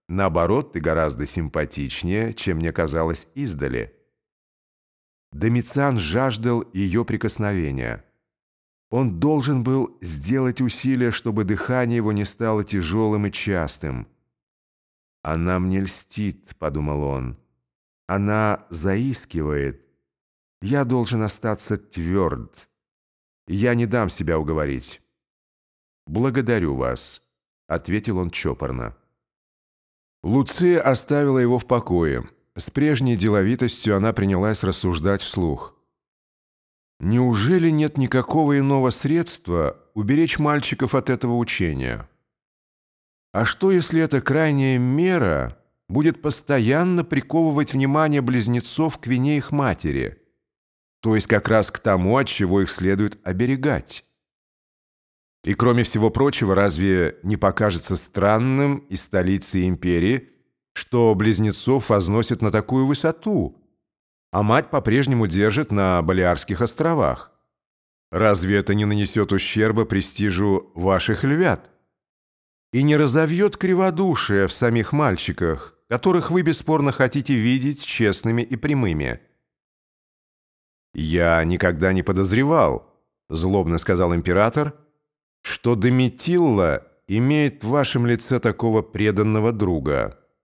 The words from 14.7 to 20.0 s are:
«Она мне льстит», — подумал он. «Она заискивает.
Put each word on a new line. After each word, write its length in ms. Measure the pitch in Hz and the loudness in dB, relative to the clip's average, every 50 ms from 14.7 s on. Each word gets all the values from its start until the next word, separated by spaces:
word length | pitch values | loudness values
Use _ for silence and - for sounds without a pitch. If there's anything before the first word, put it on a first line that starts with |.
| _ _ _ _ _ _ _ _ _ _ - | _ _ _ _ _ _ _ _ _ _ -6
«Она 360 | 73 80 82 85 90 90 90 | -4 -4 -2 -2 -2 -2 -2
мне 220 | 90 92 95 98 | 0 -2 -2 -2
льстит», — 720 | 98 92 - - - - - 107 107 98 92 - _ - - - | -4 -4 -8 -12 -14 -12 -8 -6 -6 -6 -6 -8 _ -20 -14 -8
подумал 440 | 82 78 71 76 73 73 73 73 73 | -6 -6 -4 -4 -4 -4 -4 -4 -4
он. 360 | 69 69 65 64 60 62 - _ _ _ _ _ _ _ _ _ _ _ _ _ | -4 -4 -6 -6 -8 -10 -14 _ _ _ _ _ _ _ _ _ _ _ _ _
«Она 600 | - 92 98 101 104 107 107 110 107 101 - - - | -6 -4 -2 -2 0 0 0 0 0 -2 -4 -6 -10
заискивает. 1160 | 87 80 78 98 95 107 123 135 123 - - - - 82 76 76 73 71 69 69 65 - _ _ _ _ | -8 -4 -2 -2 0 0 -2 -2 -4 -6 -8 -8 -6 -4 -4 -2 -2 -2 -2 -4 -6 -10 _ _ _ _